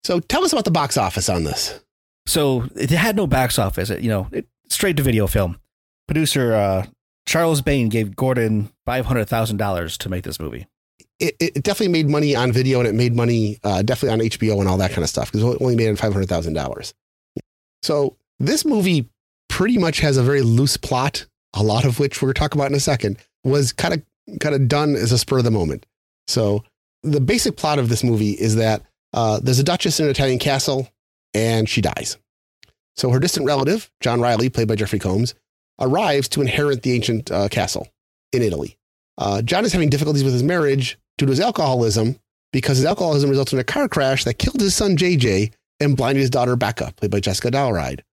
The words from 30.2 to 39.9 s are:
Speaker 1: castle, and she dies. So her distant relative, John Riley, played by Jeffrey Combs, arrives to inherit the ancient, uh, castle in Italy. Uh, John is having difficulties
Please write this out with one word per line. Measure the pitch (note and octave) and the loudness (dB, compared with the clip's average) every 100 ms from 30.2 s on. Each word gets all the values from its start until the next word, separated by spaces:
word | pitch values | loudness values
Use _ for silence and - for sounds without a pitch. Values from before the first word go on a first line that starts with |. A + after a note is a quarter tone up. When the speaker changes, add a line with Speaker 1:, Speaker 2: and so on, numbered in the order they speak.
| C3+ B2 | 0 0
Speaker 1:
castle, | D3 C3+ C#3+ C3+ B2+ _ _ _ _ | 0 -2 0 -2 -4 _ _ _ _
and | G#2 A2+ A2+ A2 | -2 0 2 0
she | - | 0
dies. | F#2+ - - - _ _ _ _ _ _ _ - | -2 -4 -10 -12 _ _ _ _ _ _ _ -4
So | B2+ | 0
her | B2+ | 2
distant | F3 - C#3 | 2 0 0
relative, | C#3 C3+ G#3+ - _ | 0 0 -2 -6 _
John | B2+ A#2+ | -2 0
Riley, | A#2+ A2 B2+ | 2 2 0
played | - A2 | 0 0
by | |
Jeffrey | G#2+ G#2 G2+ | 0 0 -2
Combs, | G2 F#2+ A#2+ - _ _ _ - | 0 0 0 -4 _ _ _ -4
arrives | B2+ D3+ G3+ C#3+ C3+ | 0 2 2 0 0
to | - | -2
inherit | C3+ - D3 C3 | 0 0 0 0
the | C3 | 0
ancient, | B2 A#2 A2+ - | 0 0 -4 -2
uh, | F2+ G2 | -2 0
castle | - - - - _ _ _ _ | 0 -2 -4 -10 _ _ _ _
in | B2+ | -2
Italy. | A2 D#2+ A#1+ - _ _ _ - | 0 -2 -8 -12 _ _ _ -6
Uh, | G2+ G2+ | -2 -2
John | A#2 F3+ | 0 0
is | A3+ | 0
having | F#3 | 0
difficulties | D3+ | 0